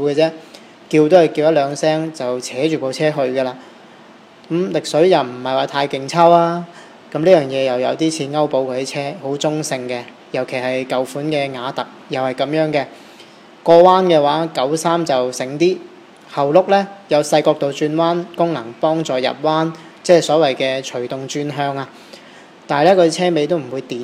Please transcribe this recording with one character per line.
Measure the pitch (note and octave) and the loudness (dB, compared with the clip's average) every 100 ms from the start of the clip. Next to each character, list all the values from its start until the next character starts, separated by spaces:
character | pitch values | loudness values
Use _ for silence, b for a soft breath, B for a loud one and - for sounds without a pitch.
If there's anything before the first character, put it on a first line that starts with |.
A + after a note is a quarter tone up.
嘅 | C#3+ | -2
啫， | C#3+ D#3+ D#3+ B B B B - | 0 0 -2 B B B B -2
叫 | D#3 D3+ | 2 6
都 | F3+ | 6
係 | D#3 | 6
叫 | D#3 D3+ | 2 2
一 | |
兩 | D#3 C#3 C#3+ | 2 0 -2
聲 | D#3+ D#3 D#3+ | -2 -2 -4
就 | D#3 B2 B2+ | -6 -6 -6
扯 | - B2+ D#3 | -8 -4 -2
住 | D3+ | -2
部 | C3 | -4
車 | C3 D#3 | -2 -2
去 | D3 | 0
㗎 | C3 C3 | -2 -2
啦。 | B2+ C3 B B B B B B - - - | -4 -6 B B B B B B -20 -20 -6
咁 | E3 F#3+ | -4 -2
力 | E3 | -4
水 | - D3+ F3+ | -2 2 4
又 | E3 | 4
唔 | B2+ B2 | 2 -6
係 | B2+ | -4
話 | C3 C#3 | -2 -2
太 | C#3 C#3+ | -2 -4
勁 | C#3 C3+ | -6 -6
抽 | D#3+ E3+ | 4 6
啊。 | E3+ E3+ F3 F3 B B B - | 6 4 -2 -8 B B B -10
咁 | D3 | -2
呢 | E3 | 4
樣 | F3+ | 4
嘢 | C3+ C3+ | 2 -2
又 | C3+ B2 | -2 0
有 | B2+ C3+ | -2 0
啲 | D#3+ | -2
似 | D#3 C#3 | -2 -6
歐 | D3 D3+ | -2 0
寶 | C3+ | 0
嗰 | C3 B2+ | -2 -4
啲 | C3+ | -6
車， | D3 C#3 F#3+ | -6 -8 -8
好 | C3+ C#3+ | -8 -4
中 | D#3 D#3 | -4 -4
性 | D3+ C3 B2 | -6 -8 -6
嘅， | B2 B2 - - | -8 -10 -20 -10
尤 | C3 B2+ | -6 -6
其 | C3 | -6
係 | B2+ C3 C3 | -4 -4 -4
舊 | C3 | -4
款 | B2+ C#3+ D3 | -4 -6 -4
嘅 | D3 C#3 | -4 -4
雅 | C3 B2+ | -6 -8
特 | C#3 B2 - - | -8 -10 -12 -10
又 | C#3 | -4
係 | C3 | -4
咁 | B2+ C#3 | -2 -2
樣 | D#3 D#3 | 0 0
嘅。 | D3 B2+ B B B B B B - | -2 -4 B B B B B B -8
過 | - E3+ | 6 8
彎 | F3+ F#3 F#3 | 8 6 4
嘅 | D#3+ | 4
話， | C#3+ D3+ E3 | 4 0 -2
九 | D#3 C3 | -2 -2
三 | D#3+ E3+ E3+ | -2 0 -2
就 | D#3+ C3 B2+ | 0 0 -2
醒 | B2+ C3 D3 | -4 -6 0
啲， | F3 F#3 - - - - - | 0 0 -8 -20 -20 -20 -12
後 | - C#3+ | -4 2
轆 | E3+ F#3+ | 4 4
呢， | G3 F#3+ - - | 2 0 -8 -2
有 | D3 | 0
細 | D3 D#3 | 2 2
角 | D3+ | 2
度 | D3+ C#3 | 0 -2
轉 | C#3 D3+ | -4 -4
彎 | D#3 E3 F3 F3 | 0 0 0 -4
功 | - E3+ | -2 -2
能 | D3 A2+ A#2+ | -2 -8 -4
幫 | D#3+ D#3+ | -2 -2
助 | D#3 | -2
入 | B2+ B2+ B2 | -2 -2 -2
彎， | D3+ D#3 E3 D#3+ B B | -2 0 -2 -6 B B
即 | - | 2
係 | E3+ | 2
所 | - D3+ | 4 2
謂 | D3 | 2
嘅 | B2+ C3+ C3 | 0 -2 -4
隨 | C3 C3 A#2+ | -6 -8 -8
動 | C3+ C3+ | -8 -8
轉 | D3 D3 | -8 -6
向 | C#3+ C#3 C#3 | -6 -6 -6
啊。 | C3 B B B B B B B - | -10 B B B B B B B -4
但 | C#3+ | 2
係 | D#3+ | 4
呢， | G3 | 6
佢 | E3 | 4
車 | D#3+ F3+ | 2 0
尾 | D#3+ D3 | 0 0
都 | F3 | -2
唔 | B2+ | -4
會 | C3 | -10
點 | C3 B2 | -10 -10